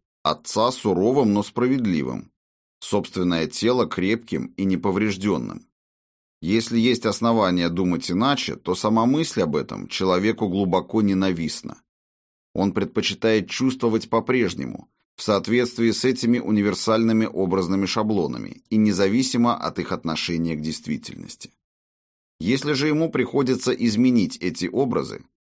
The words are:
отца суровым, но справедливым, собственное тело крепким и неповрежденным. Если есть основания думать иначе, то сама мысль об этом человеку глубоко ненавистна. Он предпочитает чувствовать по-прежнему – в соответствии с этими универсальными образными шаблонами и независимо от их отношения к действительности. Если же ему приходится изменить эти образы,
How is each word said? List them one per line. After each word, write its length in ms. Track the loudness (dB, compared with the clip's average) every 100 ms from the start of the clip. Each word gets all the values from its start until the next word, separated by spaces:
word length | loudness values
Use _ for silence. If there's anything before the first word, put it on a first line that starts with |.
| _ _
отца 480 | -4 -4 -2 0 0
суровым, 600 | 0 0 2 2 4 4
но 100 | 2
справедливым, 880 | 0 0 0 2 0 0 -2 -6 -10 _ _ _ _ -14
собственное 680 | -2 -2 -2 -2 0 0 -2
тело 400 | 0 2 2 0
крепким 600 | 0 0 -2 -4 -6 -6 -2
и 80 | 0
неповрежденным. 1040 | 0 0 0 0 0 -2 -2 -4 -10 _ _ _ _ _ _ _ -8
Если 380 | 0 0 2 2
есть 260 | 2 2 0
основания 640 | 0 2 4 4 2 0
думать 420 | 0 0 0 -2
иначе, 440 | 0 0 -2 -4 -6
то 200 | -4 -2
сама 300 | 2 2 4
мысль 380 | 2 0 0
об 120 | 0 0
этом 320 | -4 -8 -8
человеку 640 | -2 0 2 2 0 0
глубоко 520 | 0 2 0 0 2
ненавистна. 800 | 2 2 0 0 -4 -6 -10 -16 _ _ _ _ _ _ _
Он 200 | -2 0
предпочитает 760 | 0 -2 -2 -4 0 2 2 0
чувствовать 600 | -2 -2 0 0 0 0
по-прежнему – 800 | -2 0 0 0 -2 -8 -10 -16 _ _ -6
в 20 |
соответствии 680 | 0 0 2 0 0 2 0
с 120 | 2
этими 360 | 0 2 2 2
универсальными 880 | 2 2 2 0 0 2 2 2 0
образными 540 | 0 0 0 0 0 -2
шаблонами 800 | -2 0 0 0 -4 -10 -14 -2
и 60 | 2
независимо 800 | 2 4 2 2 0 2 0 0
от 220 | -4 -4
их 140 | -4
отношения 640 | -4 -4 -4 -4 -2 -2 -4
к 60 |
действительности. 880 | -6 -6 -6 -8 -8 -16 -16 -16 -18 _ _ _ _ _ _ _ _ -6
Если 340 | -2 0 0
же 140 | 0 0
ему 240 | 0 0
приходится 600 | 0 0 0 0 0 0
изменить 640 | 0 0 4 4 4 2 -2
эти 280 | -6 -4 -2
образы, 580 | 0 0 0 -4 -10 -16 _ _